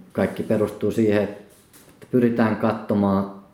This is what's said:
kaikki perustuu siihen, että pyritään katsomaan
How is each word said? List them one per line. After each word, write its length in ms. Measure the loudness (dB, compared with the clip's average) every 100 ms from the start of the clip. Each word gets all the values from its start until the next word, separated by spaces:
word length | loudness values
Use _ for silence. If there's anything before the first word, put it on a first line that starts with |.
| -8
kaikki 320 | -4 -4 -4
perustuu 480 | -2 0 0 -2 -2
siihen, 320 | 0 2 2
että 840 | 0 -6 -20 -20 _ -20 -20 -20 -4
pyritään 440 | 2 2 2 0 0
katsomaan 760 | -2 -2 -2 0 2 2 -2 -8 -20